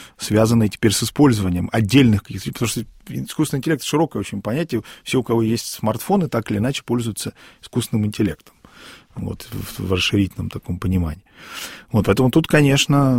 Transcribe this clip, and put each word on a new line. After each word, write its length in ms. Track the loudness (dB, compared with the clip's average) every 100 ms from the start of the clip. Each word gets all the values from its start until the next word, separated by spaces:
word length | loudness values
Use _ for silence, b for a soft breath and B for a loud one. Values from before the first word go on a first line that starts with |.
| B B
связанные 500 | 0 4 4 4 2
теперь 220 | 2 0
с 120 | 0
использованием 640 | -2 4 4 4 0 -2 -2
отдельных 520 | 0 4 6 6 4
каких-то, 280 | -2 -12 -10
потому 160 | -4 -4
что 160 | -4 -8 -14 -12
искусственный 520 | -10 -8 -4 -2 -2
интеллект — 220 | -2 -4
широкое 360 | 0 0 0 -2
очень 220 | -6 -6
понятие. 400 | -4 -4 -2 -4 -6 B
Все, 160 | -4 -2
у 20 |
кого 200 | 0 2
есть 240 | 2 0 -4
смартфоны, 640 | -6 -4 -4 0 0 0
так 220 | -4 -2
или 80 | -2
иначе 240 | -2 -4
пользуются 500 | -4 -4 -4 -6 -10 -12 B B
искусственным 440 | -8 -6 -2 -2 -2
интеллектом. 480 | 0 -2 -2 _ _ B B B B B
Вот, 320 | -10 -8 -10 -12
в, 260 | -12 -12 -8
в 140 | -4
расширительном 580 | -2 0 0 -2 -4 -8
таком 300 | -8 -8 -6
понимании. 420 | -2 0 -2 -6 _ B B B B B B
Вот, 140 | 0 2
поэтому 240 | 4 4
тут, 180 | 4 4
конечно, 640 | 4 4 4 2 2 4